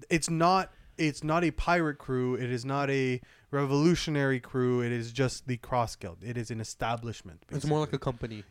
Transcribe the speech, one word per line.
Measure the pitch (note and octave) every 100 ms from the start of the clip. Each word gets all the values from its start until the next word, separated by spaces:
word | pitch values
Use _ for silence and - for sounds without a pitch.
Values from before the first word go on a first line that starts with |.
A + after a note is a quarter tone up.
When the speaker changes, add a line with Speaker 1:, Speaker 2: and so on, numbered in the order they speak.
| -
Speaker 1:
it's | E3+ -
not, | D#3+ E3+ F#3 F#3 - - -
it's | D#3+ C#3+
not | D3+ D#3+
a | E3+
pirate | - - F3 D#3 C#3
crew. | - B2+ B2+
It | B2 B2
is | B2
not | C3 C#3 C#3
a | C#3 C3 B2+ - - -
revolutionary | C#3 C#3 C#3+ D#3+ E3+ - C#3+ C#3 C3
crew. | - C3 B2 B2
It | A#2+
is | A#2+ A#2
just | A#2 B2+ - -
the | A#2+
Cross | - B2 A#2 -
Guild. | F#2 E2+
It | G2+ B2
is | A2
an | A2+
establishment, | A2 - A2+ A#2 A#2 G#2+ F#2+ E2 -
Speaker 2:
It's | D3
more | D3 D3+
like | D3+
Speaker 1:
basically. | C#3+
Speaker 2:
a | -
company. | A#2+ A#2+ A2 -